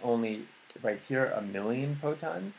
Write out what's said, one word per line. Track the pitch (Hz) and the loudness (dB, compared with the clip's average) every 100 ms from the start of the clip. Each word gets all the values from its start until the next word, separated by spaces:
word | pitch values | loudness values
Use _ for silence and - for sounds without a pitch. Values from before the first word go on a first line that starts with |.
only | 123 117 113 107 - - - - | 2 2 2 -2 -8 -16 -20 -4
right | 117 101 - | -2 -2 0
here | 131 131 | 2 2
a | - | 2
million | 104 98 104 123 143 147 | -2 0 0 0 0 -2
photons. | 147 156 160 170 190 | -2 -2 -4 -4 -6